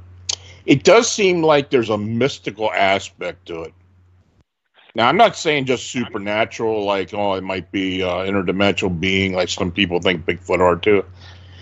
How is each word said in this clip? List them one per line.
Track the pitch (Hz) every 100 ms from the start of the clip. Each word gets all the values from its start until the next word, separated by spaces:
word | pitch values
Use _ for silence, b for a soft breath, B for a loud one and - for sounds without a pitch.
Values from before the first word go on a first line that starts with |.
| - - - B B B -
it | 139
does | - 214 247
seem | - 196 175
like | 156 147 139
there's | 131 110
a | 107
mystical | 104 117 135 - - 104 107
aspect | 92 98 98 - - 90 85 -
to | 82
it. | 80 _ _ _ _ _ _ _ _ _ _ b b -
Now, | 120
I'm | 170
not | 220 -
saying | 170 147 131
just | 120 -
supernatural, | 127 113 107 101 107 113 - 113 110
like, | 101 98 90
oh, | 104 101
it | 95
might | 95 95 85
be, | 101 95 92
uh, | 92 90 95
interdimensional | 101 92 95 101 92 101 85
being, | 95 95 95
like | 92 87
some | - 92
people | 85 95 87
think | 92 87 80
Bigfoot | 85 - 90
are | 90 87
too. | 107 101 - - B B B B